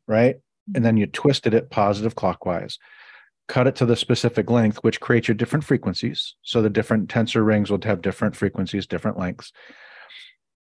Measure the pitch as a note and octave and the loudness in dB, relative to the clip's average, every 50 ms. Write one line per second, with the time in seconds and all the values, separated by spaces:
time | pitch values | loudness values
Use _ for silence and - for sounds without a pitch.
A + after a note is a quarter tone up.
0 | _ - A2 A2 A#2 B2+ C3+ - _ _ _ _ _ - G3 C3+ A#2 A#2 A2+ A2 | _ 0 2 4 4 4 2 0 _ _ _ _ _ -6 -2 0 2 4 4 4
1 | G2+ - - - - D3 C#3 - - B2 G#2+ A2+ B2+ - - - G#2 G2+ G#2 G2+ | 2 0 -2 0 2 2 2 2 0 2 2 2 0 0 -2 0 2 2 2 0
2 | G#2+ A2+ - - - F#2 F2 - - F#2 F2+ E2 G1+ - - - _ - - - | -2 -4 -4 -2 -2 -4 -4 -4 -4 -4 -4 -4 -6 -8 -12 -16 _ -20 -20 -20
3 | - - - - - _ _ _ _ - - C3 B2+ B2+ B2 - C3 A#2 A#2 - | -20 -20 -20 -20 -20 _ _ _ _ -4 0 2 2 2 2 2 2 2 2 0
4 | - - B2 - - A#2+ - - G#2 F2 A#2+ A#2+ A2+ G#2+ G#2+ - - A#2 A2 - | 2 0 0 0 0 0 0 0 0 2 2 2 2 2 0 0 0 0 0 0
5 | - - B2 A#2 A2 - A#2 G#2 A#2+ - - D#3 D3 - C#3+ B2 - - F#2 - | 0 2 2 2 2 2 0 0 0 -2 -2 -4 0 0 0 0 0 -4 -6 -4
6 | - - G2 - - - - _ _ - - A#2+ G#2+ A2 G#2 G#2+ A2 - A#2 A2 | -6 -6 -6 -6 -8 -10 -12 _ _ -4 0 0 2 2 2 0 0 2 0 0
7 | G2 E2 - A#2+ A2+ A2+ - A#2+ A2 G#2+ G#2+ G#2 G#2 F#2 G#2 F#2+ - G#2+ G#2 F#2 | 0 0 -2 -2 -2 0 2 2 4 4 4 2 2 0 -2 -2 0 -2 -4 -2
8 | - G2 F#2 - - G#2+ F#2 - - G2 - - F#2+ F2 - G2+ F#2 - - F2 | -2 -4 -2 -2 -2 -2 -2 -2 -2 -2 -2 -2 -4 -4 -4 -6 -4 -4 -6 -4
9 | - A2 - - F#2 F2+ F2+ - - - - - - - - - - - - - | -4 -4 -4 -4 -4 -6 -6 -8 -14 -20 -20 -20 -20 -20 -20 -20 -20 -20 -20 -20
10 | - - - - - - _ _ _ _ _ _ _ | -20 -20 -20 -20 -20 -20 _ _ _ _ _ _ _